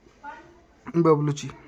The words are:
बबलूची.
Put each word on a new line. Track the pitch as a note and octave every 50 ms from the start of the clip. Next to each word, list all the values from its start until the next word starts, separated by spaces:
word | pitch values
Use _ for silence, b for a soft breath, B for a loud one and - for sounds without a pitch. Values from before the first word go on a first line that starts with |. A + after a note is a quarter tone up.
| _ - _ _ C#4+ C#4+ D#4 D#4+ - - - - - _ _ _ - - -
बबलूची. | E3+ E3 D#3+ D#3 D3 D3 D3 C#3+ - - B2 - - -